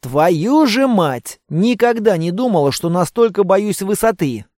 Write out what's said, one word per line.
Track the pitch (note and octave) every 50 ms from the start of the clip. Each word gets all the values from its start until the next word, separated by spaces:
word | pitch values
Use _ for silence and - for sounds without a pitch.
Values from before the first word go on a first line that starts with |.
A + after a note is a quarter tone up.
Твою | - B2+ B2 C#3+ D#3 F3 F3 D3+ D#3+ A3+ C#4 D#4 D#4
же | B3+ G3+ B3+ C4+
мать! | C4+ A#3+ G3 E3+ D3 C3 A#2+ _ - - _ _ _
Никогда | D3 D#3 G3 A#3+ B3 G3+ A#3 A#3+ A#3 A#3 G#3 A3 G3
не | E3 D#3+ F3
думал, | F3 G3 B3+ B3+ G#3 E3 C#3+ C#3+
что | B2+ - - E3+
настолько | E3+ F3+ F3 - _ - A#3 A3+ F3+ - G3
боюсь | F3+ G3 G3 G3+ G#3+ F#3 -
высоты. | G3 F#3+ G#3 - - A3+ A3+ - E3+ C#3+ A#2+ G#2+ G2+ _ _